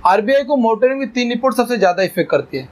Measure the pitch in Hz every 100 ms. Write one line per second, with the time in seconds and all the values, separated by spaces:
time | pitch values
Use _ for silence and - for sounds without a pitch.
0 | 175 202 208 277 277 285 226 220 254 269
1 | 269 247 240 240 262 247 240 240 185 175
2 | 185 - 165 147 - 135 131